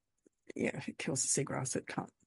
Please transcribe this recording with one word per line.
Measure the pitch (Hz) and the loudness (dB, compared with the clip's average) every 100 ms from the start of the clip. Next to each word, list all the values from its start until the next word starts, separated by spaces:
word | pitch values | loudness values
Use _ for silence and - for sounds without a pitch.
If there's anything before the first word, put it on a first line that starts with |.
| _ _ _ _ - - | _ _ _ _ -8 0
yeah, | 110 - - | 0 0 -4
it | - | -4
kills | - 143 | 0 2
the | - | 2
seagrass. | - 139 135 131 - | 2 2 0 0 -2
It | - | -2
can't | - - _ | -4 -6 _